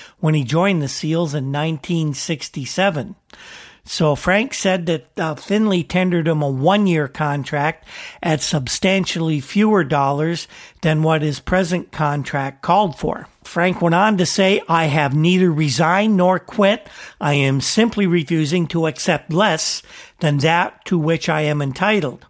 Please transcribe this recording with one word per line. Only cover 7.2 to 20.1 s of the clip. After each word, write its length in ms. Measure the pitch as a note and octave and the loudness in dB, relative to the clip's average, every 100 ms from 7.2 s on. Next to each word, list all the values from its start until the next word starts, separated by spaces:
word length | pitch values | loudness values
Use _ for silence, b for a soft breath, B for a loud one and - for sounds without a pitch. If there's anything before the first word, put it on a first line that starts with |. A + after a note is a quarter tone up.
| D3+ C#3+ C3 D3 D3 D#3 B B B B | -2 -2 -4 -2 -2 -4 B B B B
at 180 | - D#3 | -2 -2
substantially 1000 | - D#3 B2+ - F#3+ F#3+ F3+ F3 E3 D3+ | 0 -2 -2 -2 0 0 -2 -2 -2 -2
fewer 440 | C3 G3+ G#3+ G#3 | -2 0 4 2
dollars 640 | C#3+ D3 C#3 C#3+ D#3+ E3 - B B B | 2 0 0 0 -2 -4 -8 B B B
than 220 | E3 D#3 | 0 2
what 180 | D#3+ D#3+ | 2 2
his 200 | D3+ C#3 | 0 -4
present 520 | - F3+ F3+ F3+ - | -2 0 0 -2 -4
contract 720 | - D3+ D3 C3 D3 C3+ C3+ | -4 -2 -2 -4 -4 -6 -6
called 360 | - F3+ G#3 C#3 | 0 2 2 -2
for. 300 | - - - _ | -6 -6 -10 _
Frank 400 | - - F3+ F3+ | -8 -2 0 0
went 140 | E3+ E3+ | 2 4
on 200 | G#3+ G3+ | 4 2
to 80 | |
say, 380 | F3 - F#3+ G3 - | 0 2 2 2 0
"I 200 | E3 D#3+ | 0 2
have 280 | D3+ C#3+ | 0 0
neither 380 | C#3+ D#3+ F#3 F#3 | 2 2 4 4
resigned 640 | D3+ D#3 A#2 E3 F#3 A3 G3 | 2 0 2 2 2 2 2
nor 220 | F3+ F#3 | 2 0
quit. 500 | - - G3 A#3 - B B B | -2 0 2 2 -4 B B B
I 140 | D3+ | 0
am 260 | C#3+ C#3 C3+ | 2 2 0
simply 460 | - - A#3 G#3+ G3 | 0 2 2 2 2
refusing 600 | F3 D3 E3 D3+ F3 E3 | 2 2 0 0 0 0
to 180 | E3+ D#3+ | 0 -2
accept 440 | - - D3+ - | -2 -2 -2 0
less 520 | E3 G#3+ D#3+ - - - B B | 2 2 2 -2 -6 -10 B B